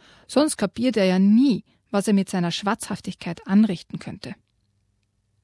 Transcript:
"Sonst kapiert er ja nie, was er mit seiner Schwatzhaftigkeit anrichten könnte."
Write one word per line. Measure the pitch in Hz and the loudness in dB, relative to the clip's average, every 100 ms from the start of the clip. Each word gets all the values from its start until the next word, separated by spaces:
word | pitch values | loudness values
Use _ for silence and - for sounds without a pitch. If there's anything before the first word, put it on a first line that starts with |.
| _ _ - | _ _ -4
"Sonst | 254 302 - | 0 0 0
kapiert | 202 - 254 220 | -6 -2 -2 2
er | 190 | 2
ja | 185 | 4
nie, | 196 220 277 175 - _ _ | 4 4 4 0 -6 _ _
was | 202 208 | -4 0
er | |
mit | 196 185 | 0 0
seiner | 190 175 | -2 -4
Schwatzhaftigkeit | - 202 226 - 202 - - 180 165 - | -4 -4 -4 -6 -10 -10 -12 -12 -12 0
anrichten | 196 214 170 - 170 | 2 2 0 -10 -14
könnte." | - - - - _ _ _ _ _ _ _ _ _ _ | -12 -14 -16 -18 _ _ _ _ _ _ _ _ _ _